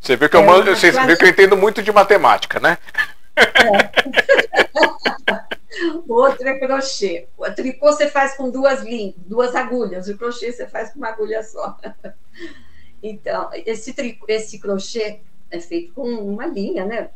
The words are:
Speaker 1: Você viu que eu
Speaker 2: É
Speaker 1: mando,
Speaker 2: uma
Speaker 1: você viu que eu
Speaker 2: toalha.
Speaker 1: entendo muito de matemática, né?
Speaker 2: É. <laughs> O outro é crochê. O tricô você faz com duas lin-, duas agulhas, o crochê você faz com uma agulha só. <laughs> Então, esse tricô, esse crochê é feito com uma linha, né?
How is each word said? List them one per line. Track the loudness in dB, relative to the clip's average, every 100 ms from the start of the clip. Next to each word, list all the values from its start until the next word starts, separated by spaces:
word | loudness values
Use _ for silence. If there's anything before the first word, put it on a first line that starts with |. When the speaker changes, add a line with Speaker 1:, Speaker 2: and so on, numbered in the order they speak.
Speaker 1:
Você | 0 2
viu | 6
que | 8
eu |
Speaker 2:
É | 10
Speaker 1:
mando, | 8 8
Speaker 2:
uma | 6
Speaker 1:
você | 4
viu | 4 4
que |
eu | 8
Speaker 2:
toalha. | 8
Speaker 1:
entendo | 8 6 8
muito | 4 0
de | 2
matemática, | 4 6 6 6 4 2 0
né? | 0 0 -4 -6 -6 -6 -8 2
Speaker 2:
É. | 2 4 4 4 2 0 0 -2 2 2
<laughs> | 2 0 0 2 0 0 -6 -4 -4 -4 -6 -14 -12 -6 -4 -4 -2
O |
outro | 2 4 2 -4
é | -4
crochê. | -2 -2 -4 -4 -4 -6 -10 -10
O | -10
tricô | -6 -8 2 2
você | 2 0
faz | 0 -2 -2
com | -6
duas | 0 0 0
lin-, | -6 -8 -8 -10 -8
duas | -2 0 0
agulhas, | -4 -4 -4 -6 -10
o | -8
crochê | -8 -8 -10
você | -10 -10
faz | -10 -10
com | -8
uma | -10
agulha | -6 -6 -6
só. | -8 -10 -10 -10
<laughs> | -12 -14 -14 -14 -16 -14 -14 -14 -14 -14 -14 -12
Então, | -12 -10 -6 -6 -6 -10 -8
esse | -8 -8
tricô, | -8 -8 -8 -4
esse | -4 -4 -10
crochê | -6 -6 -6 -6 -8 -8 -14 -14 -12
é | -12
feito | -8 -8 -8
com | -10 -8
uma | -6 -6 -6 -6
linha, | -6 -6 -4 -4
né? | -6 -8